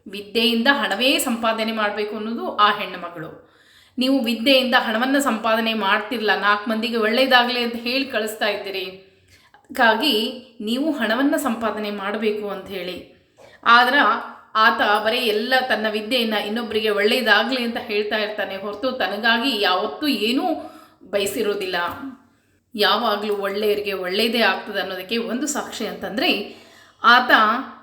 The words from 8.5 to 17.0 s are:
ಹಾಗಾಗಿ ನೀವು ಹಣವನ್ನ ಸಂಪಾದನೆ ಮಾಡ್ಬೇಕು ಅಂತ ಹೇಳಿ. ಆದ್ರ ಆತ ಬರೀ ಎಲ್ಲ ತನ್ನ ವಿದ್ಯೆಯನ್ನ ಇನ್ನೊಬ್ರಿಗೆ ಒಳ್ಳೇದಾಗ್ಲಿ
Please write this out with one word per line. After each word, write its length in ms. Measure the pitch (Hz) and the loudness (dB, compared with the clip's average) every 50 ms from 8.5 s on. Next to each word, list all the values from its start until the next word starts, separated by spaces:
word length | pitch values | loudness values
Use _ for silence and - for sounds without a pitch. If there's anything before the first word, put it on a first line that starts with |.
| 202 196 202 196 196 190 185 185 185 - - _ _ _ _ _ _ _ _ _ _ - _ - - - | -2 -4 -6 -8 -8 -8 -8 -8 -12 -16 -20 _ _ _ _ _ _ _ _ _ _ -20 _ -8 0 2
ಹಾಗಾಗಿ 600 | 240 226 214 220 285 302 226 214 233 254 254 - - - - - | 4 4 4 4 2 0 0 0 -2 -4 -6 -10 -14 -18 -14 -8
ನೀವು 320 | 208 214 240 262 294 320 | -6 -4 -2 -2 -2 -2
ಹಣವನ್ನ 440 | 277 - 233 208 226 247 277 294 320 | -2 -2 -2 -2 0 2 2 2 2
ಸಂಪಾದನೆ 540 | 294 294 254 226 226 233 214 208 214 208 208 | 0 0 -2 -4 -2 -4 -4 -4 -4 -6 -6
ಮಾಡ್ಬೇಕು 580 | 208 202 190 202 208 214 226 214 208 208 208 202 | -6 -6 -6 -4 -4 -2 -2 -2 -2 -2 -4 -6
ಅಂತ 200 | 190 185 190 190 | -8 -8 -10 -10
ಹೇಳಿ. 600 | 196 185 175 180 180 - - - - _ _ _ _ _ - - - - - | -10 -8 -8 -8 -10 -10 -14 -18 -20 _ _ _ _ _ -20 -20 -14 -2 2
ಆದ್ರ 300 | - 233 240 247 247 262 285 240 208 226 240 - - - - - _ - | 6 6 6 6 6 4 4 4 4 2 0 -4 -10 -16 -18 -12 _ 0
ಆತ 500 | 220 220 233 233 - 262 214 208 220 208 | 4 4 4 4 2 2 2 2 2 2
ಬರೀ 120 | 220 233 | 0 0
ಎಲ್ಲ 380 | 254 247 220 208 214 233 247 254 262 247 254 | 0 0 0 0 0 0 2 2 2 2 2
ತನ್ನ 180 | 226 208 214 220 | -2 -2 -2 -2
ವಿದ್ಯೆಯನ್ನ 440 | 208 220 208 214 262 247 226 220 214 | -2 -4 -4 -2 0 0 0 0 0
ಇನ್ನೊಬ್ರಿಗೆ 540 | 208 202 208 214 240 233 214 220 214 214 220 | -2 -2 -2 -4 -4 -4 -4 -4 -2 0 0
ಒಳ್ಳೇದಾಗ್ಲಿ 760 | 202 202 | 2 2